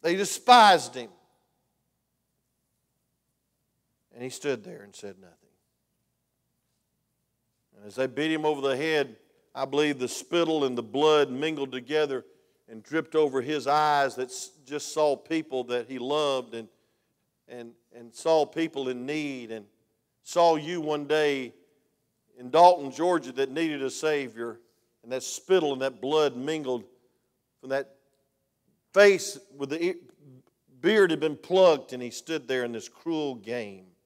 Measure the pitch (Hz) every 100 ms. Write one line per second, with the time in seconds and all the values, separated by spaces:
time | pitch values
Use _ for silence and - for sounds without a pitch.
0 | 160 185 202 - - 247 214 175 - 127
1 | 113 - _ _ _ _ _ _ _ _
2 | _ _ _ _ _ _ _ _ _ _
3 | _ _ _ _ _ _ _ _ _ _
4 | _ 120 127 - 147 127 98 180 101 95
5 | 104 95 92 82 _ _ _ _ _ _
6 | _ _ _ _ _ _ _ _ _ _
7 | _ _ _ _ _ _ _ _ 104 107
8 | 131 120 156 160 151 147 139 131 160 156
9 | 135 110 _ _ _ 131 135 143 151 135
10 | 123 - - 170 170 156 139 120 113 123
11 | 156 151 135 127 156 156 139 127 123 151
12 | 147 131 - _ _ _ _ 113 107 156
13 | 156 156 151 131 127 151 127 147 151 143
14 | 135 151 190 - - _ 127 147 - -
15 | 151 135 - 165 156 131 120 123 117 131
16 | 123 147 147 135 120 113 110 _ _ _
17 | _ _ _ _ _ 120 117 117 _ 120
18 | 117 - 165 160 151 - 160 139 131 123
19 | 127 151 147 131 117 110 101 _ _ _
20 | _ _ - 175 170 160 151 175 151 151
21 | 143 151 151 139 123 - _ _ _ _
22 | _ _ _ _ 123 147 175 143 139 127
23 | 170 175 127 127 135 139 165 147 135 -
24 | 156 151 131 110 117 107 _ _ _ _
25 | 117 127 123 - - 185 156 131 135 117
26 | 131 156 147 127 135 160 135 123 - _
27 | _ _ _ _ _ _ 131 135 135 _
28 | _ _ _ _ _ _ _ _ _ 185
29 | 202 185 - - _ 139 139 156 170 175
30 | - _ 143 131 _ _ _ 131 156 214
31 | 190 156 156 147 - 185 185 151 - 127
32 | 123 - - 160 123 131 120 117 - _
33 | 165 156 147 123 101 120 107 95 92 _